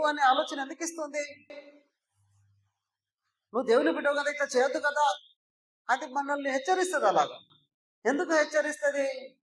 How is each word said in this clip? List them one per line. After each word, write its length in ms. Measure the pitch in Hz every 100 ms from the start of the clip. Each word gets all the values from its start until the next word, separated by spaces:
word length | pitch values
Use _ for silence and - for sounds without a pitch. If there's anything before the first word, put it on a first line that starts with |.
| 302
అనే 140 | 294
ఆలోచన 380 | 269 262 302 285
ఎందుకు 240 | 269 320
ఇస్తుంది? 640 | 320 330 294 294 294 285 _ 285 285 294 _ _ _ _ _ _ _ _ _ _ _ _ _ _ _ _ _
"నువ్వు 100 | 220
దేవుని 300 | 240 240 302
బిడ్డవు 200 | 302 294
కదా, 180 | 285 285
ఇట్లా 140 | 294 277
చేయొద్దు 340 | 247 269 311
కదా." 380 | 294 294 285 294 - _ _ _ _ _ -
అది 160 | 254 294
మనల్ని 460 | 269 277 285 277
హెచ్చరిస్తది 540 | 262 269 370 359 302 214
అలాగా. 340 | 165 143 - - _ _ _ _ _ 214
ఎందుకు 280 | 285 359
హెచ్చరిస్తది? 1040 | 320 302 302 294 294 285 277 269 254 247 _